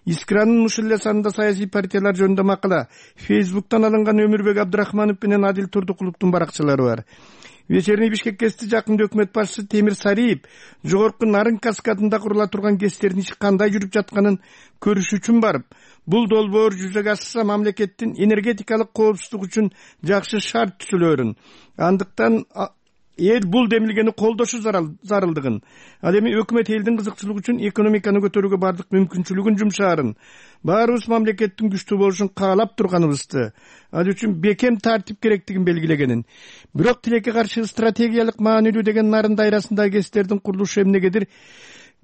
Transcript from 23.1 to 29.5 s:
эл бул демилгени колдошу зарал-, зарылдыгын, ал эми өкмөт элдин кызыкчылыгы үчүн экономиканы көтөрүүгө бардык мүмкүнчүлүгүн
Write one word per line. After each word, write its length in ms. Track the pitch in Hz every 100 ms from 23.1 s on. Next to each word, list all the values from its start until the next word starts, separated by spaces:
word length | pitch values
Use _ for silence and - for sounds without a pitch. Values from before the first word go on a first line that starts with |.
| -
эл 300 | 180 233 190
бул 240 | 220 233
демилгени 420 | 226 220 208 220
колдошу 480 | - 214 220 240 240
зарал-, 380 | 214 196 160 156
зарылдыгын, 580 | 190 202 185 156 135 107 _ - - -
ал 140 | 170 196
эми 160 | 233
өкмөт 360 | 214 220 233 214
элдин 240 | 220 208 226
кызыкчылыгы 420 | 208 - 202 202
үчүн 200 | 190 247 202
экономиканы 500 | 208 214 214 208 202 196
көтөрүүгө 320 | 208 196 196
бардык 300 | 185 175 -
мүмкүнчүлүгүн 720 | 190 190 180 175 190 202